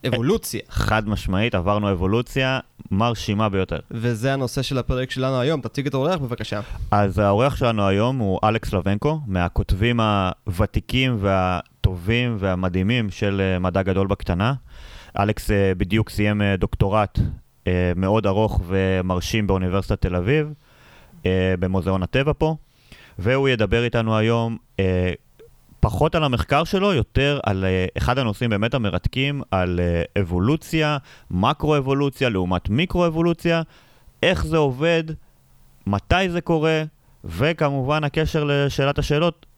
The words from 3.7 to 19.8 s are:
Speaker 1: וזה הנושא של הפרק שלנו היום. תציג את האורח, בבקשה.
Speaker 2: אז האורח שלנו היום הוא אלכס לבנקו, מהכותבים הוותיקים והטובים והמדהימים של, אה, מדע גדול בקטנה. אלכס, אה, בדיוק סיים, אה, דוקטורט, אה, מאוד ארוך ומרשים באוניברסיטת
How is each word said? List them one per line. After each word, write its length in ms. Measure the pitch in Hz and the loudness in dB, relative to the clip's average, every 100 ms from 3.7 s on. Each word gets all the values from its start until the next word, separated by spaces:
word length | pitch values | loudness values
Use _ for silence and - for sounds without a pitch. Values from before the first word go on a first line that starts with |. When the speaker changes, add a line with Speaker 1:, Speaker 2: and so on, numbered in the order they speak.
| 78 - | -4 -8
Speaker 1:
וזה 420 | 113 120 113 127 | -4 -4 -2 -2
הנושא 300 | 139 127 - | -2 -2 -4
של 160 | 127 135 | -4 -4
הפרק 320 | 117 127 131 | -2 -4 -4
שלנו 300 | 131 131 131 | -4 -2 0
היום. 200 | 123 160 | 0 -2
תציג 260 | 113 - 139 | -4 -6 -4
את 80 | |
האורח, 220 | 139 143 185 | -2 -2 -2
בבקשה. 440 | 131 117 107 104 101 - - | -4 -6 -6 -8 -8 -10 -2
Speaker 2:
אז 280 | 104 101 92 | 2 2 4
האורח 380 | 101 101 135 131 | 4 4 2 2
שלנו 300 | 123 110 98 | 0 2 2
היום 320 | 98 117 131 | 2 0 0
הוא 220 | 101 92 | 0 2
אלכס 280 | 107 110 - | 2 0 0
לבנקו, 480 | 101 92 104 147 160 135 | -2 0 0 0 -2 -2
מהכותבים 760 | 92 87 - 104 95 113 120 110 104 92 - | -2 0 -2 0 2 2 2 2 2 0 -2
הוותיקים 720 | - 87 107 117 - 127 131 117 | -8 -2 0 -2 -2 0 2 2
והטובים 1160 | 98 95 92 90 - _ - 90 87 117 123 110 | 2 2 2 -2 -6 _ -4 -2 0 0 0 -2
והמדהימים 720 | 95 90 92 90 95 123 107 | -2 0 0 0 0 0 -2
של, 300 | - 104 98 | -2 -2 0
אה, 180 | 95 92 | 0 0
מדע 240 | 92 90 | 0 0
גדול 240 | 95 95 95 | 0 0 0
בקטנה. 480 | 98 - 87 107 135 - - - - - - | -2 -2 0 0 -2 -8 -20 -20 -20 -12 -2
אלכס, 320 | 101 107 - | 0 0 0
אה, 220 | 104 98 90 | 2 2 2
בדיוק 340 | 87 107 107 | 0 0 0
סיים, 320 | - 104 104 | 0 0 2
אה, 140 | 101 98 | 0 0
דוקטורט, 600 | 104 - 101 107 101 - - - - _ - | -2 0 0 2 0 0 -2 -2 -16 _ -2
אה, 260 | 90 90 87 | 0 0 0
מאוד 300 | 95 107 101 | 2 2 2
ארוך 340 | 98 110 - 87 | 2 0 0 -2
ומרשים 800 | 95 95 92 92 90 - 113 104 | 0 2 0 0 -2 -2 -2 0
באוניברסיטת 560 | 95 92 95 | 0 0 -2